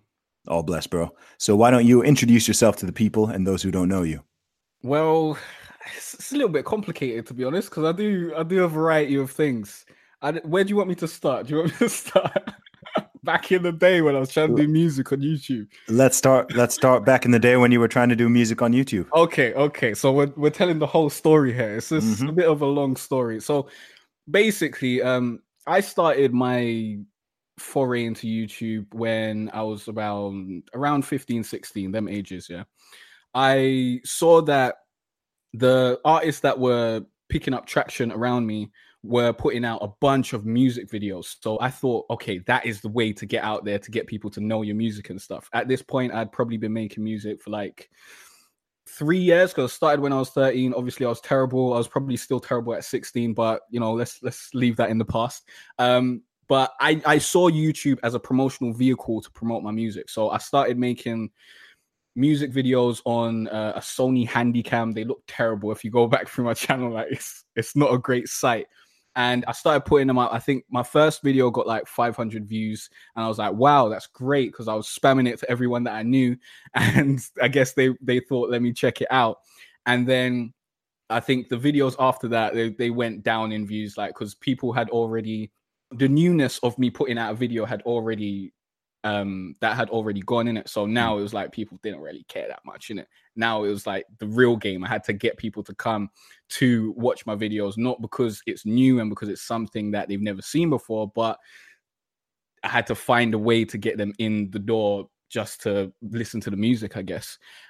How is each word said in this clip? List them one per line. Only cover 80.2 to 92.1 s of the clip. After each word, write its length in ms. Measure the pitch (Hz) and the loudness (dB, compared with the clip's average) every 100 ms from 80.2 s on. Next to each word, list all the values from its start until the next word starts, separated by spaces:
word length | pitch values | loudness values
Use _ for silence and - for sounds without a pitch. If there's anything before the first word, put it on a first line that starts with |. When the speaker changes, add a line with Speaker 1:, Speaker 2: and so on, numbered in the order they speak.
| 127 123 117 - _ _ _ _ - | 0 -2 -6 -12 _ _ _ _ -4
Speaker 2:
I 100 | 113 | -2
think 300 | - 127 120 | 0 -2 -2
the 80 | 120 | -2
videos 380 | 143 147 135 131 | 0 2 0 2
after 280 | 131 - 113 | 0 0 0
that, 240 | 117 110 | 0 0
they, 160 | 117 113 | 0 -2
they 220 | 104 120 | -2 -2
went 320 | 117 117 104 | -2 -4 -4
down 280 | 113 113 110 | -2 -2 -2
in 160 | 107 104 | -6 -6
views, 300 | 107 104 107 | -8 -8 -8
like, 160 | 98 | -8
'cause 220 | - 104 - | -8 -12 -8
people 360 | - 127 127 | -6 -4 -2
had 160 | 120 113 | -2 -2
already, 600 | 117 113 113 110 110 107 _ _ _ _ | -2 -2 -4 -6 -8 -10 _ _ _ _
the 160 | 120 135 | -2 2
newness 520 | 147 175 170 127 - | 4 4 2 0 -2
of 180 | 123 113 | -4 0
me 140 | 123 | -2
putting 260 | - 135 117 | -2 -4 -4
out 140 | 110 | -4
a 40 | 113 | -4
video 300 | 123 113 113 | -4 -4 -4
had 160 | 107 | -6
already, 720 | 120 117 113 107 104 98 92 _ _ _ _ _ | -4 -4 -2 -4 -6 -6 -10 _ _ _ _ _
um, 520 | 107 104 101 95 90 - | -4 -4 -4 -6 -10 -4
that 160 | 113 117 | -4 -2
had 140 | 110 | -4
already 320 | 113 107 101 | -4 -4 -6
gone 260 | 98 120 117 | -2 -2 0
in 80 | 110 | -4
it. 140 | - | -6
So 160 | 110 104 | -4 -2
now 320 | 120 117 104 | 0 0 -2
it 40 | |
was 120 | 101 | -4
like 180 | 107 90 | -8 -8
people 280 | - 107 92 | -10 -12 -12
didn't 200 | 110 80 | -12 -12
really 240 | 78 | -14